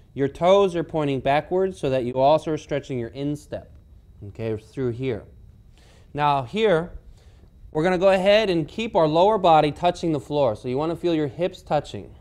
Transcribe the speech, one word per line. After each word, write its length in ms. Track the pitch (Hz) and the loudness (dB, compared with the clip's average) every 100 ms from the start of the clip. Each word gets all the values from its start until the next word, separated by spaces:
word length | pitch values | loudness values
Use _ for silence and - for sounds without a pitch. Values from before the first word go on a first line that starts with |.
| _ | _
Your 160 | 127 139 | -4 -4
toes 480 | - 175 202 196 170 | 0 4 4 4 -2
are 80 | |
pointing 360 | 160 160 143 135 | -4 -4 -2 -2
backwards 580 | 135 147 151 180 190 185 | 0 0 0 -2 -2 -4
so 100 | 143 | -2
that 140 | 131 | -2
you 100 | 123 | -2
also 380 | 127 135 156 165 | 2 4 4 0
are 60 | 151 | -6
stretching 400 | - 143 139 127 | -4 -6 -6 -8
your 100 | 113 | -8
instep, 640 | 135 143 147 - 110 - - - - - - 101 | -8 -6 -8 -10 -14 -14 -20 -20 -20 -20 -20 -18
okay, 280 | - 113 104 | -10 -6 -6
through 340 | - 139 127 | -8 -6 -6
here. 340 | 117 131 101 - - - - - - - - - | -4 -6 -6 -10 -20 -20 -20 -20 -20 -20 -20 -12
Now 300 | 143 147 143 | -2 0 0
here, 500 | 120 208 220 160 175 - - - - - - - - | -2 0 2 2 -2 -14 -20 -20 -20 -20 -20 -20 -8
we're 140 | 156 | -2
gonna 140 | 175 180 | 0 2
go 120 | 190 | 4
ahead 400 | 190 190 214 208 | 4 4 4 2
and 160 | 170 151 | -2 -2
keep 280 | - 226 175 | -6 -2 2
our 120 | 156 | 2
lower 300 | 160 196 214 | 4 4 4
body 340 | 180 156 151 | 6 6 4
touching 400 | 139 180 175 170 | 0 -2 0 -2
the 80 | 147 | -4
floor. 360 | - 147 131 107 | -2 0 0 0
So 120 | 127 | -4
you 80 | 131 | -4
wanna 200 | 160 165 | -4 -2
feel 180 | 175 | -2
your 140 | 160 147 | 0 -2
hips 340 | - 185 185 | -4 -6 -6
touching. 520 | - 151 - 101 - - | -4 -4 -4 -14 -14 -20